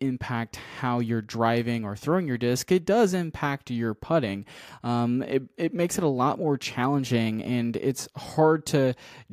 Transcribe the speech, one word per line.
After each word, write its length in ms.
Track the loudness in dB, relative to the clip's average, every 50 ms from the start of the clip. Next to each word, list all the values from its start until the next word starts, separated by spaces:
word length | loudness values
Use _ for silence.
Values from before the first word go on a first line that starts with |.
impact 600 | -4 -4 -2 -4 -6 -4 -4 -4 -4 -6 -10 -14 -16 -16 -10 -6
how 220 | -2 -2 0 0
you're 220 | 0 0 0 -2
driving 640 | -2 -4 0 2 2 4 4 2 0 0 -2 -2 -4
or 120 | -6 -8
throwing 320 | -6 -2 0 0 2 2 0
your 100 | -2 0
disc, 320 | 0 0 0 0 2 2
it 120 | 2 2 4
does 280 | 4 4 4 4 4 4
impact 540 | 0 -2 -4 -4 -4 -2 -2 -2 -4 -6 -6
your 240 | -4 -2 0 -2 -2
putting. 500 | -4 -2 0 2 2 2 0 -2 -4 -8 -12 -18 -20 -20 -20 -20 -8 -4
Um, 380 | -2 0 2 2 2 2 0
it, 200 | 0 0 -2 -2 -2 -4 _
it 180 | -4 -4 -2 0
makes 240 | -2 -2 -2 0 0
it 60 | 0
a 40 | 0
lot 300 | 0 2 0 0 0 0
more 180 | 0 -2 -2
challenging, 840 | -2 -4 -6 -4 -2 0 2 2 0 0 2 2 2 2 0 -2 -2
and 340 | -2 -2 -2 0 0 -2 -2
it's 320 | -2 -2 -2 -2 -2 -8 -10 _
hard 480 | -14 -14 -6 2 4 4 6 4 4 0
to 280 | 0 2 2 4 2 0 -2 -8 -18 -20 -20 -18 _